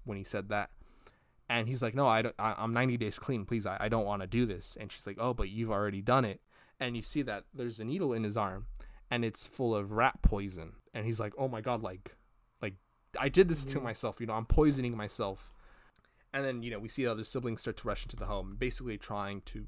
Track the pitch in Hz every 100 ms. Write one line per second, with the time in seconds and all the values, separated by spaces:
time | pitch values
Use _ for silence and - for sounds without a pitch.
0 | - 101 98 107 98 104 98 - - -
1 | - _ _ _ - 120 110 131 117 120
2 | 139 110 113 - 110 101 113 117 131 120
3 | 107 - - 123 98 117 101 95 107 113
4 | 101 104 92 113 120 90 - - 107 -
5 | - 101 120 120 98 107 113 101 104 98
6 | 104 127 117 95 _ - - - 127 120
7 | 104 147 127 101 - - 120 110 110 170
8 | 160 113 107 107 101 95 - - - -
9 | - 120 113 - - - 123 107 101 107
10 | 127 - - 104 101 92 80 - - 120
11 | 110 110 107 123 135 117 113 120 107 92
12 | - - _ _ _ _ 107 95 _ _
13 | _ - 139 151 185 156 135 139 123 110
14 | 117 - 113 110 113 - 151 139 123 117
15 | 104 - 104 95 - - - - - _
16 | _ _ _ 139 139 123 117 107 110 -
17 | 123 110 110 135 123 110 - 110 113 101
18 | - - 98 104 95 101 127 - 127 104
19 | - 104 101 101 - 110